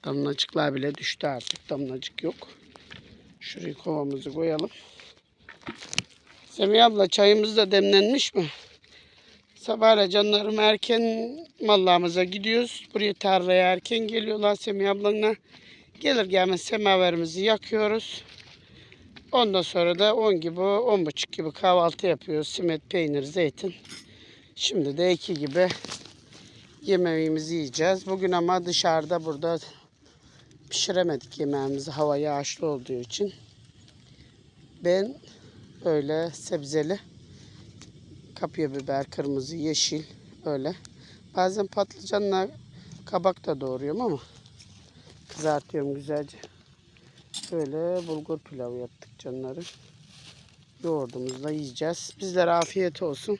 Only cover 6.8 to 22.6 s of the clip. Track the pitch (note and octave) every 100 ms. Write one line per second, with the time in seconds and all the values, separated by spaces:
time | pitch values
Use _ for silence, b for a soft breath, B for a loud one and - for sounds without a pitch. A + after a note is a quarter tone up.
6.8 | A#3 G#3 F#3+ - G3+ G#3+ G#3+ G#3+ G3 G3
7.8 | G3+ G3 G#3 C#4 - - D#3 B B B
8.8 | B B B B B B _ - - A3
9.8 | A3 A3 G3 G3+ G#3 G#3 G#3 G#3+ G#3+ G#3+
10.8 | - A3+ A3+ A3+ A#3 D4 E4+ _ G#3+ G3+
11.8 | F#3 F3 F3 F3 F3+ G3+ G#3 A3+ A#3+ -
12.8 | - A3 G#3 G3 G3+ F#3+ F3+ F#3 F#3 F#3
13.8 | - A3+ G#3+ A3+ G#3+ G#3+ G#3 G3+ - G3
14.8 | G3 G3+ G#3 G#3+ G#3+ A3 B B B B
15.8 | B - C#4+ B3+ F#3+ F#3 F#3 F3+ - A3
16.8 | G#3 F#3+ F3+ E3+ E3 E3+ G3+ G#3+ - A3
17.8 | G#3+ A3 - - - B B B B B
18.8 | B B B - - C4+ A3+ F#3+ E3 F#3
19.8 | E3+ F3 G#3 A3+ A3 F3+ E3 E3+ F#3+ G3+
20.8 | B3 G#3 D#3 - - - D#3+ - F#3+ F3+
21.8 | E3+ D#3 F#3+ D3+ - D3+ D#3 -